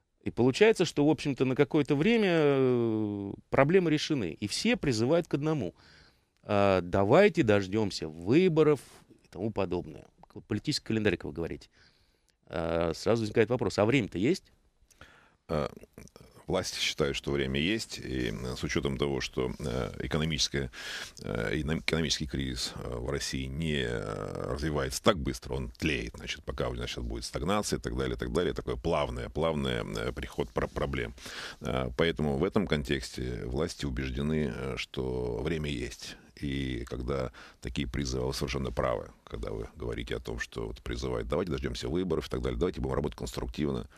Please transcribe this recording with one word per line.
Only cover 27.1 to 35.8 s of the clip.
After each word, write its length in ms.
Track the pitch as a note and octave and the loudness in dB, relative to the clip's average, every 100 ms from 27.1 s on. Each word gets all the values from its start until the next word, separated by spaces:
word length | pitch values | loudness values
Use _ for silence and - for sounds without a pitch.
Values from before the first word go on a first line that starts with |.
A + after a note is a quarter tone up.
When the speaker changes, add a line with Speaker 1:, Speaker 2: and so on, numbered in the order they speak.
| A#1 | -6
Speaker 2:
стагнация 540 | - - D#2 G#2 - C#2+ | -6 -4 0 0 0 -2
и 40 | |
так 140 | B1 A#1+ | -2 -2
далее, 200 | C2 A#1+ | -2 -2
и 20 | |
так 140 | A#1+ | 0
далее, 220 | C2+ F2 | 2 2
такое 220 | B1 - B1 | 0 -4 -2
плавное, 520 | E2 D#2+ C#2 B1 A1+ | 0 0 0 -4 -6
плавное, 560 | - D#2+ D2+ C2+ A#1+ | -2 0 0 0 -2
э, 280 | G1+ G#1+ A#1+ | -2 -4 -4
приход 380 | - - - D2 | -6 -8 -4 -2
про-, 140 | - - | -2 -2
проблем. 460 | - D2 C2 A#1 - - - - - | -2 -2 -2 -4 -8 -14 -12 -12 -8
Э, 300 | B1+ B1+ B1+ A#1+ | -4 -2 -2 0
поэтому 400 | E2+ - D2+ C#2 | 0 2 0 2
в 60 | |
этом 220 | F#2 A2+ F#2 | 2 0 0
контексте 800 | D2 C#2+ C#2 - - B1+ A#1 | 0 0 -2 -4 -8 -6 -6
власти 400 | A1 B1+ E2 - C#2+ | -4 -2 -2 -2 -4
убеждены, 640 | C2+ C2 B1+ D2 D#2 D2 | -2 -4 -2 0 0 0
э, 200 | A#1 C2 B1 | -4 -6 -6
что 640 | - - B1+ B1+ B1 A1+ | -8 -6 -4 -2 -4 -4
время 280 | D2 E2 D2+ | -2 -2 -2
есть. 460 | C2 | -4